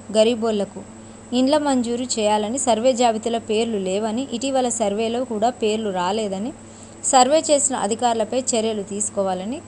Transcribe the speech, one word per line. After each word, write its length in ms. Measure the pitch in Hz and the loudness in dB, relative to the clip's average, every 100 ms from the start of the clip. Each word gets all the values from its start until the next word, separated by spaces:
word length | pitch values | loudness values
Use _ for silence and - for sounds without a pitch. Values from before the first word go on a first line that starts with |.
| - 220 | 0 4
గరీబోళ్లకు 680 | 220 233 226 208 196 190 - - - - - | 4 2 0 -2 -4 -8 -16 -18 -20 -20 -4
ఇండ్ల 240 | 247 262 302 | 0 4 4
మంజూరు 460 | 294 254 226 240 | 2 0 0 -4
చేయాలని, 540 | 254 220 208 214 208 269 | -4 0 2 2 0 -2
సర్వే 360 | 247 220 262 | 0 2 2
జాబితాలో 460 | 233 240 220 233 233 | 4 2 2 -2 -4
పేర్లు 380 | 226 214 233 208 | -2 0 0 -2
లేవని, 500 | 185 196 220 226 277 | -2 -2 -2 -4 -4
ఇటీవల 380 | 233 269 262 247 | -4 -2 0 0
సర్వేలో 540 | 233 202 202 226 240 | 0 0 0 -2 -2
కూడా 260 | 254 214 233 | -4 0 0
పేర్లు 400 | - 214 214 214 | 0 0 0 -2
రాలేదని, 640 | 185 180 220 208 190 247 - - - - - - | -2 -2 -2 -2 -4 -6 -10 -18 -20 -20 -8 4
సర్వే 380 | 262 247 311 311 | 6 6 4 4
చేసిన 240 | 285 269 240 | 2 2 -2
అధికారులపై 640 | 202 233 240 226 208 247 | -2 0 0 0 0 -2
చర్యలు 440 | 254 226 220 214 | 0 0 0 -2
తీసుకోవాలని, 800 | 190 202 - 202 190 185 202 311 | -6 -6 -4 -2 -2 -2 -4 -8